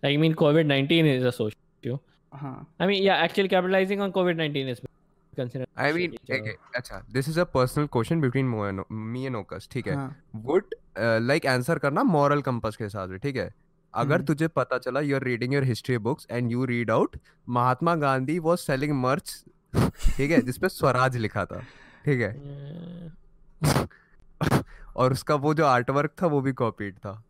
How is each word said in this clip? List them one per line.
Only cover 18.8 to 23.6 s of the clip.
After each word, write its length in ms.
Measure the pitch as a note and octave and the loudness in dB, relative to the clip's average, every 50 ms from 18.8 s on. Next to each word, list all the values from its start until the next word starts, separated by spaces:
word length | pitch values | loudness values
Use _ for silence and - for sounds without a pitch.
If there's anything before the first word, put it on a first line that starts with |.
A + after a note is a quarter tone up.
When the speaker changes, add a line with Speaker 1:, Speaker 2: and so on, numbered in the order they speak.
| C#3 D3+ D3 C3+ B2+ | 0 0 0 0 2
Speaker 3:
merch, 300 | B2+ C3+ E3+ - - - - - - _ _ _ _ - - - - - - - - - | 0 0 0 -4 -10 -16 -16 -18 -20 _ _ _ _ 0 0 0 0 0 4 4 4 6
ठीक 140 | - C3+ C#3+ | 6 2 4
है, 100 | E3 D3 B2+ | 4 2 2
जिसपे 260 | B2 B2 - - F#3+ | 2 -4 -2 -2 -4
स्वराज 480 | - - - C#3+ A#2+ A#2+ C3 C3 B2+ | -2 0 0 2 4 4 2 2 2
लिखा 280 | B2 A2 G2+ - G#2+ F2+ | 0 -4 -2 -2 -4 -4
था, 180 | - - F#2 - - - - - - - - _ | -4 -6 -14 -14 -16 -20 -20 -20 -20 -20 -6 _
ठीक 160 | D3+ C#3 B2 | -2 0 0
है? 100 | A#2 G2 A2 C#3+ | 0 -2 -4 -8
Speaker 1:
हम्म। 1500 | C#3+ C#3+ C#3+ C#3+ C#3+ C#3 D#3 F3 E3+ F3 F3 F3 F3 D#3+ D#3+ - - - _ - - - - - | -14 -16 -16 -14 -14 -14 -14 -14 -14 -14 -14 -14 -16 -16 -18 -20 -20 -20 _ -20 -20 -20 -10 -2